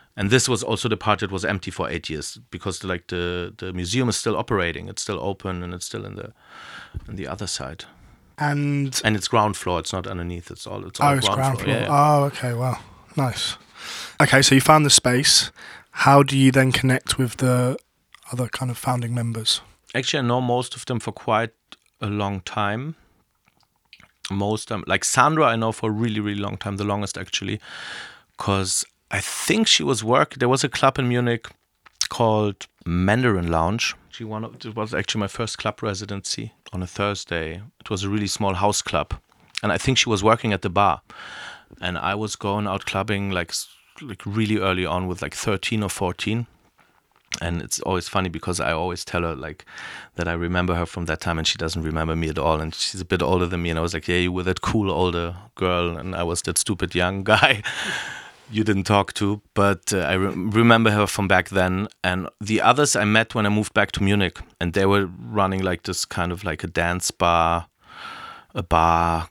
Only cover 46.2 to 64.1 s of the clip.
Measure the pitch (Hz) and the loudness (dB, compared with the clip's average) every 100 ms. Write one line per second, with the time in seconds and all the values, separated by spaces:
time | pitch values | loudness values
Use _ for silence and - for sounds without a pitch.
46.2 | - 113 120 _ _ _ _ _ _ _ | -2 -2 -4 _ _ _ _ _ _ _
47.2 | - - 85 85 - - - 92 - 101 | -12 -6 -4 -4 -4 -6 -2 -2 -2 -2
48.2 | 92 80 - 90 - 80 87 87 - 87 | -2 -4 -6 -2 -2 -2 -2 -6 -4 -2
49.2 | 85 73 76 78 - - - - - - | -2 -4 -10 -14 -18 -16 -16 -16 -14 -6
50.2 | 85 85 85 90 90 85 85 - 82 80 | -2 -2 0 2 2 0 -2 -4 -4 -4
51.2 | - 82 80 - 80 82 80 80 80 80 | -2 -2 -2 -2 -4 -4 -4 -2 0 0
52.2 | 80 78 76 78 80 - - 95 90 92 | 0 0 0 0 -2 -6 -6 -6 -2 0
53.2 | 78 90 87 90 85 82 85 85 - 90 | 2 2 2 -2 -2 -2 -2 -4 -2 0
54.2 | 90 90 90 92 - 110 101 80 90 85 | 0 -2 -2 -2 0 0 0 0 0 0
55.2 | 85 87 - - 92 90 87 82 82 87 | -4 -8 -14 -4 0 0 -2 -4 -8 -4
56.2 | 85 87 - 87 - 98 90 90 90 98 | -4 -4 -4 -4 -2 -2 -2 0 0 0
57.2 | 98 107 131 107 - - - - - - | 4 6 6 2 -2 -6 -6 -6 -8 -12
58.2 | - - - 110 104 98 92 101 98 - | -18 -20 -8 -2 0 0 4 4 4 0
59.2 | 101 104 _ - 101 95 - 101 78 92 | -2 -2 _ 2 2 2 0 -2 2 2
60.2 | 95 - 95 107 117 113 113 104 101 - | 0 -2 0 4 6 8 6 4 2 0
61.2 | 98 92 92 98 92 92 104 _ 92 92 | 2 2 2 2 2 0 -4 _ -2 -2
62.2 | 90 - 104 107 110 131 147 - 104 107 | -4 -10 -2 2 4 4 4 2 2 2
63.2 | 113 123 104 104 104 - 101 - 98 | 2 0 2 2 0 0 0 0 2